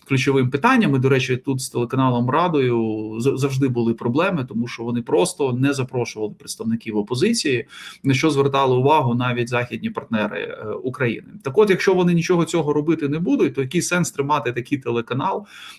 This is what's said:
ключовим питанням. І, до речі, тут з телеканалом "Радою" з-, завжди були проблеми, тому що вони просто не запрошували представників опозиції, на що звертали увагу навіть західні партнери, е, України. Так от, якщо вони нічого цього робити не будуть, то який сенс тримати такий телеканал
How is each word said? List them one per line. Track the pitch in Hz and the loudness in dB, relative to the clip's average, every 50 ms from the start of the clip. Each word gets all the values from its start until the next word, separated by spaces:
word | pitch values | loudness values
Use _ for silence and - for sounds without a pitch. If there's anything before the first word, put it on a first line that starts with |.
| _ - | _ -2
ключовим | 135 127 127 139 135 135 131 131 | 0 0 2 2 2 2 2 2
питанням. | 143 - - 240 262 240 202 151 139 | 0 2 2 4 4 4 4 2 2
І, | 135 | 2
до | 131 131 | 4 4
речі, | 139 131 131 - 127 | 2 2 2 0 -2
тут | 123 - 139 135 135 | -4 -2 -4 -4 -4
з | - - | -6 -6
телеканалом | - 127 120 117 - 131 131 127 123 120 123 123 | -4 -4 -4 -2 0 0 2 2 2 0 0 0
"Радою" | 127 160 175 180 160 143 131 123 120 117 113 110 107 110 110 110 110 113 | 0 0 0 2 2 2 2 2 2 0 0 -2 -2 -4 -6 -8 -6 -2
з-, | 117 139 - | 0 0 0
завжди | 131 139 135 135 131 139 131 | 0 -2 -2 0 0 0 0
були | 120 120 117 117 113 | 0 0 0 0 0
проблеми, | - - 120 120 151 175 196 185 147 127 - | -2 -2 -2 0 2 0 0 0 -2 -4 -4
тому | 101 113 120 117 | -4 -4 -4 -4
що | - - 117 | -6 -8 -6
вони | 120 120 120 117 | -4 -4 -4 -2
просто | - 143 170 180 175 - - 147 131 120 | 0 2 2 2 2 0 -2 -2 -2 0
не | 123 131 139 139 | 0 0 0 0
запрошували | 131 127 127 - 127 117 - - 110 107 104 104 - | 0 -4 -4 -2 -4 -4 -4 -6 -6 -6 -8 -8 -10
представників | - - - - 110 113 113 113 - 113 104 | -14 -14 -12 -6 -4 -4 -4 -4 -4 -4 -2
опозиції, | 107 101 - 123 123 170 226 233 233 - 156 127 117 - - - - - - - - - | -2 -2 -2 0 0 2 0 0 0 0 -2 -2 -2 -4 -8 -16 -20 -18 -18 -14 -4 0
на | 135 131 | 0 0
що | 135 160 160 | 2 2 2
звертали | 151 139 139 139 139 135 135 131 127 | 2 4 2 2 2 2 2 4 4
увагу | 127 127 143 156 156 135 123 120 | 4 4 4 4 4 4 2 0
навіть | 120 123 127 120 123 117 117 | 0 0 0 0 -2 -2 -2
західні | 123 120 120 - 113 110 - 113 | 0 -2 -2 -2 -6 -6 -6 -6
партнери, | 107 117 - - 113 110 101 - - 92 | -6 -6 -8 -4 -2 -2 0 -2 -2 -6
е, | 104 - - - - 107 | -6 -8 -8 -10 -8 -8
України. | - - - 131 127 - 131 117 107 - - - - - - | -8 -6 -6 -6 -4 -2 -2 -2 -2 -4 -8 -16 -18 -10 -8
Так | 135 131 208 | -2 4 4
от, | 214 202 | 4 6
якщо | 185 - - 196 185 | 4 2 4 2 4
вони | 180 180 175 175 | 4 4 4 4
нічого | 170 160 - 180 170 160 | 2 2 2 2 2 2
цього | - - 170 147 147 147 | 0 0 -2 0 2 0
робити | 151 147 165 160 156 147 139 | 0 2 0 0 0 0 -2
не | 147 160 | -2 -2
будуть, | 180 240 285 - 185 139 131 | 0 0 2 2 2 0 0
то | 135 | -2
який | 135 131 - 175 - | -4 -2 -2 -2 0
сенс | - 180 180 170 - | 0 0 0 0 -2
тримати | - - 139 139 151 143 - 123 120 | -2 -4 -2 0 0 0 -2 -2 -4
такий | 123 120 - 147 135 | -4 -4 -4 -4 -4
телеканал | - 120 120 117 117 - - 131 - 190 202 202 202 - - - - - - | -2 -2 -2 -2 -2 -2 -4 -4 -2 -2 -4 -6 -8 -12 -20 -20 -20 -20 -20